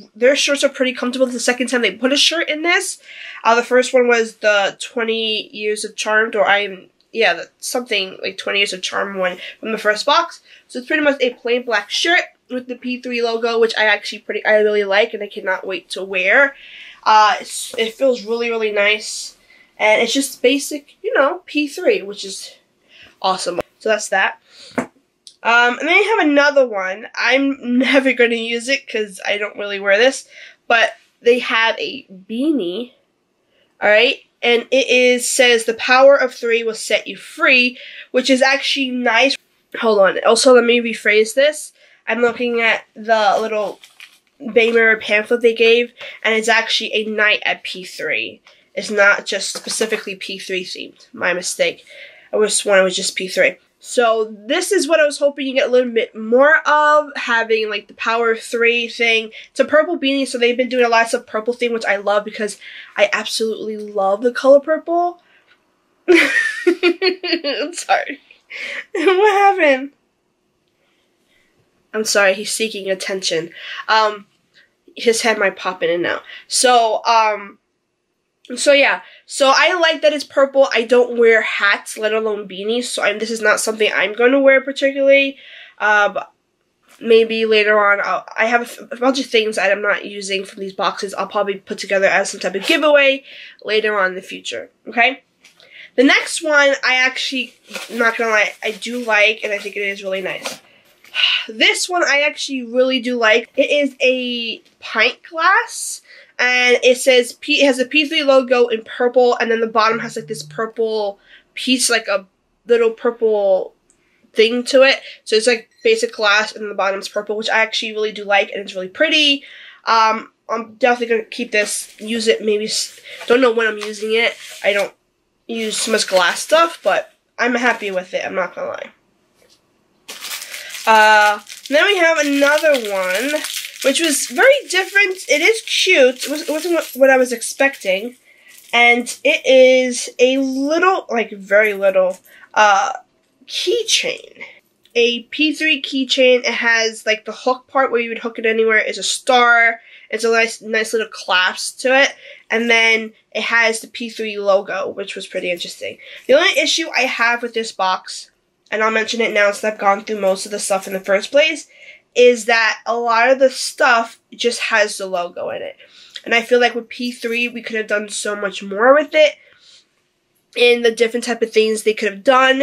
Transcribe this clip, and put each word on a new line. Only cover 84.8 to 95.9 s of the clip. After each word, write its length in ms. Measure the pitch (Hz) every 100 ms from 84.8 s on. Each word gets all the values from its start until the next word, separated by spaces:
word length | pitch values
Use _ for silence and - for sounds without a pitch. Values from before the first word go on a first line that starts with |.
| 277 277 277 277 269 269 - - - -
Uh, 300 | 208 208 202
but 240 | 185 - _ _ _ _ _ _ -
maybe 460 | 226 226 226 226 220
later 320 | 214 208 214
on, 220 | 202 202
I'll, 260 | - 180 - -
I 100 | 220
have 160 | 240
a, 20 |
f-, 260 | 240 - -
a 60 | 240
bunch 240 | 254 269
of 60 | 262
things 280 | 233 214
that 160 | 214 196
I'm 120 | 202
not 220 | 208 185
using 400 | - 202 196 196
from 140 | 196 214
these 140 | 196
boxes. 420 | 190 180 - 196
I'll 140 | - 196
probably 300 | 208 202 190
put 200 | - 202
together 280 | 190 196 190
as 240 | 180 196
some 100 | 202
type 160 | 190 190
of 100 | 190
giveaway 560 | 320 302 285 277 269 - - - -
later 320 | - 214 214 208
on 120 | 185
in 60 | 185
the 60 |
future. 480 | 185 185 - - - _ -
Okay. 340 | 226 247 269 _ _ _ _ _ - -